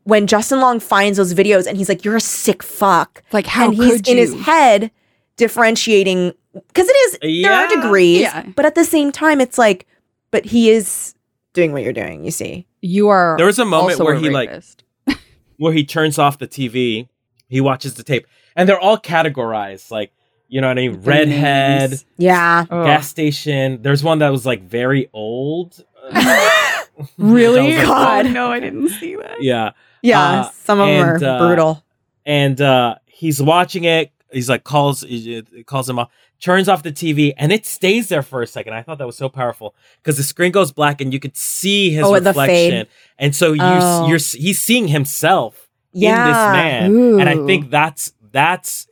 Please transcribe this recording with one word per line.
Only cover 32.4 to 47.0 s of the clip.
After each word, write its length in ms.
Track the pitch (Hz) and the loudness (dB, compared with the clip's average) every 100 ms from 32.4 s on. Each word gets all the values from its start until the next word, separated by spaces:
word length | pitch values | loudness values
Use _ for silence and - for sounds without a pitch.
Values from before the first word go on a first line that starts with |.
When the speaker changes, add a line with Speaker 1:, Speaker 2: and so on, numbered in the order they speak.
| 143 131 | 0 0
Speaker 3:
uh, 340 | 139 127 120 - _ | 2 2 0 -4 _
he's 360 | _ 160 139 | _ -4 0
watching 400 | 143 175 180 185 | 2 2 0 -2
it. 300 | 170 165 147 _ _ | 0 0 -2 _ _
He's 180 | 135 123 | -8 -4
like, 140 | 117 | -4
calls, 380 | - 147 143 139 | -2 0 0 -2
he, 420 | - 120 113 117 110 | -8 -12 -10 -14 -14
he 120 | - | -20
calls 240 | 113 135 127 | -10 -8 -6
him 100 | 123 | -6
off, 120 | 120 _ _ _ | -8 _ _ _
turns 280 | - 185 190 | 0 0 2
off 160 | 180 | -2
the 80 | 165 | -4
T 200 | 143 165 | -6 -4
V, 220 | 147 147 135 | 0 0 0
and 140 | 151 | -2
it 140 | 214 - | -2 -4
stays 420 | - 185 220 233 | -4 0 0 -2
there 140 | 165 | -4
for 200 | 135 131 | -4 -8
a 40 | 117 | -8
second. 280 | 120 107 | -10 -12
I 80 | 110 | -14
thought 160 | 120 156 | -14 -12
that 80 | 127 | -14
was 100 | - | -10
so 120 | 135 | -10
powerful 460 | 135 123 - 107 - _ _ | -6 -8 -8 -16 -18 _ _
'cause 120 | - 143 | -6 -4
the 60 | |
screen 300 | 139 - 175 | -6 -2 0
goes 180 | 190 160 | 2 0
black 300 | 135 147 143 | 0 -2 -2
and 120 | 135 | -6
you 60 | 139 | -6
could 180 | 139 - | -10 -10
see 540 | - - 190 202 190 | -10 -6 -2 0 0
his 140 | 151 | 2
Speaker 1:
Oh, 80 | 202 202 | 2 2
the 100 | 190 | 2
Speaker 3:
reflection. 400 | 185 139 175 170 | 2 2 4 2
Speaker 1:
fade. 160 | 117 110 _ _ - | 0 -6 _ _ -4
Speaker 3:
And 160 | 143 | -4
so 180 | 143 170 | 0 0
you, 60 | 156 | 2
Speaker 1:
Oh. 420 | 180 180 180 170 | 2 4 2 2
Speaker 3:
s-, 40 | 165 | 2
you're, 80 | 160 | 0
s-, 160 | 143 | -2
he's 300 | 120 170 190 | -4 -4 -2
seeing 240 | - 247 190 | 0 0 0
himself 800 | 151 139 - 156 185 113 - _ _ _ | -2 -2 -2 0 0 -2 -10 _ _ _
Speaker 1:
Yeah. 280 | 180 214 226 | 0 2 4
Speaker 3:
in 80 | 240 | 2
this 240 | 233 214 | 2 2
man. 680 | 190 165 127 185 226 | 2 0 0 2 4